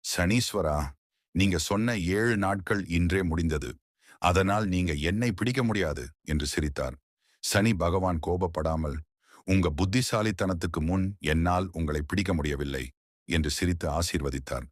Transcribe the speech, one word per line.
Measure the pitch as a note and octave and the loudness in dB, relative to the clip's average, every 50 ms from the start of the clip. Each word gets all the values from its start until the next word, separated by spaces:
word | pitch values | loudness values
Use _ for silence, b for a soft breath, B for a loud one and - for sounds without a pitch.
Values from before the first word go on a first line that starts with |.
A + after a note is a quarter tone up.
| - | -6
"சனீஸ்வரா, | - - - F2 F2+ G#2+ B2 A#2+ - - G#2 E2+ D#2 D2 D2+ D#2 C#2+ - _ _ _ _ _ _ _ _ | -4 -2 0 2 2 4 2 0 0 -2 0 0 0 0 0 -2 -4 -8 _ _ _ _ _ _ _ _
நீங்க | F2 G2 G2 F2+ E2 | 2 2 2 2 0
சொன்ன | - - G2+ G#2 A2 A#2+ A#2+ G2+ | 0 0 0 0 0 0 0 0
ஏழு | E2+ F2 F#2+ G#2 A2+ A#2+ A#2 | 0 0 2 2 2 2 2
நாட்கள் | G#2 G2 F#2+ G2+ G2 F2 - A2+ G2+ F2+ | 2 2 0 0 -2 -2 -2 -2 -2 -2
இன்றே | E2 E2+ E2+ E2+ E2+ F2+ F#2+ | 0 0 2 2 2 2 2
முடிந்தது. | F#2 E2+ D#2+ D#2+ F2 E2 D#2 C#2+ C#2 A#1+ - - _ _ _ B B B B B | 0 0 0 0 0 0 0 -2 -4 -6 -10 -14 _ _ _ B B B B B
அதனால் | - F2 F2+ F#2+ F#2+ G2 G2 G#2+ A2 | 2 4 4 4 4 4 2 0 0
நீங்க | G2 F2+ F2+ F2+ F2 | 0 0 0 0 0
என்னை | D2+ D2 D2+ E2+ F#2+ A2 B2 A#2+ | 0 0 0 0 0 0 0 -2
பிடிக்க | G2+ F2+ G#2 B2 B2+ C3+ | -2 -2 -2 -2 0 0
முடியாது," | B2 A2+ G#2+ G2+ F2+ D#2 C#2+ C2+ B1 C#2+ - _ | 0 0 0 0 0 -2 -2 -6 -8 -12 -14 _
என்று | _ - D2+ D2+ C#2+ | _ -2 -2 0 0
சிரித்தார். | C#2 - - D2+ D2 C#2 - C2+ C2 B1+ - _ _ _ _ _ _ _ _ - | -2 -2 -2 -2 -2 -2 -4 -6 -6 -6 -12 _ _ _ _ _ _ _ _ -6
சனி | - - G#2 G2+ A2+ A2 | 0 2 4 4 4 4
பகவான் | E2+ E2+ E2+ E2+ F#2+ F#2 F#2 F2 D#2+ - | 2 2 2 2 2 0 0 0 -2 0
கோபப்படாமல், | E2+ F2+ F2+ F#2 F2 E2 D#2 D#2 D#2+ D#2+ D#2+ D#2 D2 C2+ D#2 - _ _ _ B B B B B | -2 0 0 0 -2 -2 -2 0 0 0 0 -2 -4 -6 -8 -10 _ _ _ B B B B B
"உங்க | - F#2+ G2 F2 E2+ | 2 4 4 4 2
புத்திசாலித்தனத்துக்கு | D2+ D2+ F#2+ F#2+ G2 B2+ B2+ - - A2 G#2+ A2 G2+ - G2+ F#2 F#2 E2+ G2 F2+ - E2 | 2 2 0 2 2 0 0 2 0 0 0 0 0 0 -2 -2 0 -2 -4 -4 -2 -2
முன் | D2+ D#2+ F#2 F#2+ F#2+ F#2+ G2+ - | 0 0 0 0 0 -2 -4 -4
என்னால் | - D2 D#2 E2 E2 F2+ F2+ F2+ F#2+ F#2 | -2 0 2 2 2 2 2 0 0 -2
உங்களை | - E2+ E2 D2+ D2+ D2+ | -4 -4 -4 -2 -2 -4
பிடிக்க | D2+ - F#2 G2 G2 F#2+ F2+ | -4 -2 -2 -2 0 0 0
முடியவில்லை," | D#2 - D2 C#2+ C2+ C#2+ C#2 C#2 C2 A#1+ B1+ _ _ _ _ _ _ _ - | 0 0 -2 -2 -2 -4 -4 -4 -6 -8 -10 _ _ _ _ _ _ _ -2
என்று | E2 E2 D2+ D2+ | 0 0 0 0
சிரித்து | D2 - F#2+ F2 F2+ E2 - D#2+ | 0 0 0 0 0 0 -2 -2
ஆசீர்வதித்தார். | D2 D#2+ F2 - - E2 C#2+ C#2 C2+ C#2 C#2 - C2+ B1+ B1+ C2 | -2 -2 -2 -2 -2 -2 -4 -2 -4 -6 -6 -6 -8 -8 -8 -12